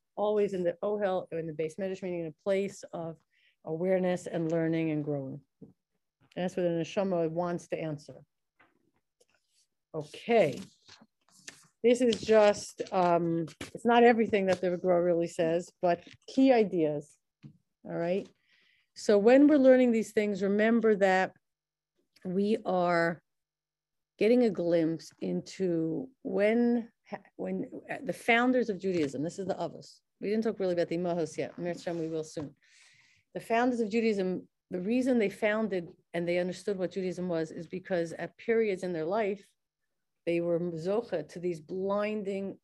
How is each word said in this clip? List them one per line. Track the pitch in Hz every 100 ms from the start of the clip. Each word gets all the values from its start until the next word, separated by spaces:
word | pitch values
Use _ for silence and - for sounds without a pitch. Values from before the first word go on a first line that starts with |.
| _ -
Always | 208 214 202
in | 190
the | 175 -
ohel, | 202 208 202 185 180
in | 165 165
the |
beis | 156 160 160
medrash, | 190 190
meaning | 185 175
in | 165
a | 151
place | - 196 196 202 -
of | - 165 160 _ _ _ _
awareness | - 160 185 185 180 180 -
and | 170 160
learning | 165 160 165 160
and | 151
growing. | 147 143 135 147 - _
And | 143 _ _ _ _ _ _ -
that's | 180 -
what |
the | 175
neshama | 170 156 - 196 175 165
wants | 160 175 175 -
to | 160
answer. | 160 151 - 131 - _ _ _ _ _ _ _ _ _ _ _ _ _ _ _ _ 156
Okay. | 151 - - 226 160 123 - _ _ - _ _ _ _ - - _ _
This | 226 240
is | 247 202
just, | - 220 208 202 - - -
um, | 196 175 170 170 165 160 - -
it's | - 226
not | 240
everything | 233 226 208 208 190
that | 185
the | 185 175
Gra | 185 175
really | 175 170 170
says, | - 160 170 175 _
but | 180 175 - - -
key | - 269
ideas, | 240 208 175 151 147 147 _ _ _ - - _ _ -
all |
right? | 170 170 190 - _ _ _ _ _ _ -
So | - 208
when | 208 262 294
we're | 302
learning | 262 254 247
these | 226 208
things, | - 208 196
remember | 196 202 220 233 220 208
that | 196 185 185 - _ _ _ _ _ _ _ _ 190
we | 180 202 220 -
are | 185 175 170 170 170 _ _ _ _ _ _ _ _ _ _
getting | 208 247
a | 240
glimpse | 175 170 170 160 165 - -
into | 190 180 - - 190 165 160 160 - _
when, | - 190 208 233 240 240 226 _ _ 202 - -
when, | 190 190 262 - -
uh, | 156
the | 247
founders | 175 - 233 247 254 226
of | 185
Judaism, | 190 175 143 135
this | 160 185
is | 185
the | -
Avos. | 170 - - - _ _
We | 190
didn't | 214
talk | 226 214
really | 190
about | 175 165
the | 170
Imahos | 180 175 156 156
yet. | 139 -
Mir | 175
Hashem, | 170 - 170
we | 160
will | 160 156
soon. | - 143 - _ _ - _ _ _ _
The | 180
founders | - 233 254 240
of | 220
Judaism, | 226 220 202 185 180 - _ _
the | 180
reason | 185 247 254 247
they | 208
founded | - 214 214 220 190 165 - _
and | 170 175
they | 175
understood | 180 180 - 190
what | 175
Judaism | 185 185 175 180
was | 165 160
is | - 160
because | 185 - 175 170
at | - 170 -
periods | - 226 220 185
in | 185
their | 170 156
life, | 208 202 202 - _ _ _ _ _ _ _ -
they | 170
were | 170 170
zocha | 175 165 170 208 240 170 151
to | 185
these | 175 165
blinding | 151 185 190 202 208 214 196 196 196 -